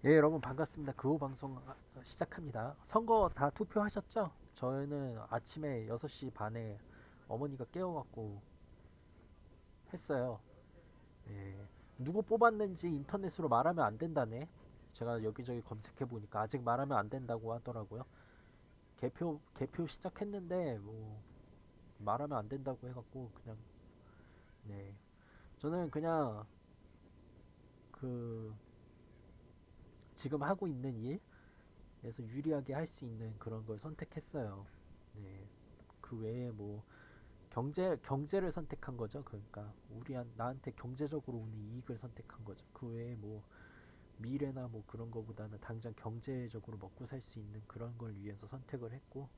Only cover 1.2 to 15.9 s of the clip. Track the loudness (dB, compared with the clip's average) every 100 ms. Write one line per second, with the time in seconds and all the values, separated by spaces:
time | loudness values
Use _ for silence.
1.2 | 2 -2 -6 -6 -10 -14 -14 -14 -12 -4
2.2 | -2 -2 -4 -2 -2 -4 2 4 8 8
3.2 | 8 6 2 4 2 4 4 0 -2 0
4.2 | 0 -2 -20 -2 0 0 0 0 -2 -4
5.2 | -2 -2 -2 -4 -2 -2 -2 -2 -4 -6
6.2 | -8 -2 -2 -2 -4 -8 -12 -20 -20 -20
7.2 | -4 -2 0 -2 -6 -2 -2 -2 -4 -6
8.2 | -6 -6 -12 -20 -20 -20 -20 -20 -20 -20
9.2 | -20 -20 -20 -20 -20 -20 -10 -8 0 2
10.2 | 2 -2 -10 -20 -20 -20 -20 -20 -20 -16
11.2 | -10 -8 -8 -10 -12 -16 -20 -6 0 2
12.2 | 4 10 10 10 2 2 2 2 2 0
13.2 | 0 0 6 8 8 8 4 4 2 4
14.2 | 2 0 -6 -10 -20 -18 -18 -4 0 2
15.2 | 0 -2 -4 -4 -4 -8 -8